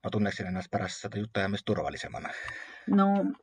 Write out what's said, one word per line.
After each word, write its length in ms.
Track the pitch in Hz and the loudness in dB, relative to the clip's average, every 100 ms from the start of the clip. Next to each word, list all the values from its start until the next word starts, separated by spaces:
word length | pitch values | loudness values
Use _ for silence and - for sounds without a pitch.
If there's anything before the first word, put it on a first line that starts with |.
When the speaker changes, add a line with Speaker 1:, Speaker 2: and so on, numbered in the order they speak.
Speaker 1:
ma 80 | 104 | -2
tunneksin 380 | - 101 - 98 | 2 2 0 -4
ennast 200 | 92 92 | -4 -2
pärast 320 | 104 98 - | -2 -2 -4
seda 160 | 101 104 | -6 -4
jutuajamist 460 | 107 104 98 101 - | -2 0 0 0 0
turvalisemana. 640 | 95 71 73 - - - - - - - - - | 0 0 -6 -8 -8 -8 -8 -10 -10 -14 -10 2
Speaker 2:
No 180 | 202 196 196 285 - | 6 6 6 2 -2